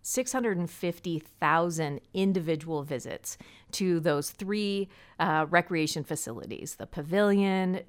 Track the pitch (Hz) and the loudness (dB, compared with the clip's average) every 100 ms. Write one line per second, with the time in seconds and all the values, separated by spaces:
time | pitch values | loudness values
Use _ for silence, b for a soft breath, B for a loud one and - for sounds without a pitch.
0 | - - 254 262 240 180 170 - 175 170 | -4 -2 -2 -2 0 0 -4 -4 -4 -4
1 | 175 160 - _ 151 165 175 160 151 143 | -4 -6 -6 _ 2 4 2 0 -2 -4
2 | - 185 190 185 160 156 165 156 143 131 | -6 0 2 2 0 -2 -2 -6 -4 -6
3 | - - - - B B B - 185 170 | -6 -10 -12 -14 B B B -2 2 2
4 | 160 147 143 - 190 208 208 196 190 B | 4 2 0 -8 -4 -2 0 -2 -4 B
5 | B B 165 156 151 175 170 170 151 156 | B B 2 2 4 4 4 0 0 -2
6 | 147 151 - 117 - - - - - - | -4 -6 -6 -10 -10 -10 -10 -12 -10 -10
7 | 147 190 208 202 196 190 185 185 | 0 2 4 4 4 2 0 -2